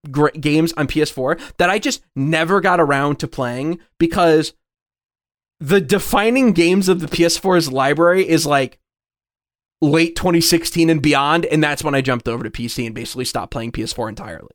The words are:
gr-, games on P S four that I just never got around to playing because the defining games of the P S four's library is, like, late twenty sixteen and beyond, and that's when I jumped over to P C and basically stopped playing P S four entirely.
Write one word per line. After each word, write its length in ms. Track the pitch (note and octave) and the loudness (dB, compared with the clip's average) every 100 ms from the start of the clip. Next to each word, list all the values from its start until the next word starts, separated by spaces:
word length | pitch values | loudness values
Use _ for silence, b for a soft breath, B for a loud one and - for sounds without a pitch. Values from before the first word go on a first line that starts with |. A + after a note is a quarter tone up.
| D3 | -6
gr-, 160 | C3+ D3+ | 0 0
games 420 | - D3+ D3+ E3 | 2 0 2 0
on 120 | D#3+ C#3+ | -2 -2
P 160 | D3+ | 0
S 80 | D3+ | -2
four 280 | - C3 E3+ B - | -2 -4 -4 B -2
that 140 | F3 | 0
I 80 | G#3 | 0
just 240 | C#4 - _ - | -2 -6 _ -4
never 460 | C#3 D#3+ E3 G3 | -2 0 2 2
got 180 | F#3+ F3+ | 2 2
around 380 | D3+ C#3 C#3+ C#3+ | 2 2 0 -2
to 80 | C#3 | -6
playing 520 | - B2 B2 D3 E3 b _ | -6 -6 -4 -6 -6 b _
because 560 | E3+ E3 E3+ D#3+ D3+ _ _ _ _ _ _ _ _ _ _ _ | 0 2 4 4 2 _ _ _ _ _ _ _ _ _ _ _
the 220 | C#3 G3 | 0 0
defining 720 | D3 G3 - - G#3+ B3+ B3+ | 2 -2 0 0 2 4 2
games 340 | E3 E3+ G3 F#3+ | 4 2 2 2
of 120 | F#3 | 0
the 80 | D#3 | 0
P 180 | - E3 | 0 0
S 100 | - | 0
four's 360 | F#3+ F3+ C#3+ | 0 0 0
library 580 | C3 C3+ C#3+ E3+ F3+ F#3 | 0 0 2 4 4 2
is, 160 | D#3+ D3 | 0 2
like, 320 | C#3+ C3 _ _ _ _ _ _ _ _ _ _ _ | 0 -2 _ _ _ _ _ _ _ _ _ _ _
late 340 | D3+ D#3+ E3 E3 | 0 2 0 0
twenty 260 | F#3 E3+ | 0 2
sixteen 500 | D#3+ E3 - E3+ E3 | 2 0 0 0 2
and 100 | D#3+ | 2
beyond, 440 | D3 C#3+ C#3+ D#3 E3 | 2 2 2 0 0
and 180 | D3+ | 0
that's 200 | D3+ C#3+ | 0 -2
when 120 | D#3 C#3 | -2 -2
I 60 | |
jumped 260 | C3 B2 A#2+ | 0 -2 -4
over 160 | A#2 | -6
to 80 | A#2 | -8
P 160 | - A#2 | -8 -8
C 180 | B2 A#2+ | -6 -8
and 80 | |
basically 320 | A2 A#2 B2+ B2+ | -8 -12 -8 -6
stopped 260 | A2+ F#2+ | -6 -8
playing 200 | C3+ A#2 | -8 -8
P 100 | A2+ | -8
S 100 | A2+ | -8
four 160 | - A2+ | -6 -8
entirely. 460 | G#2+ F#2+ E2 - | -10 -14 -16 -18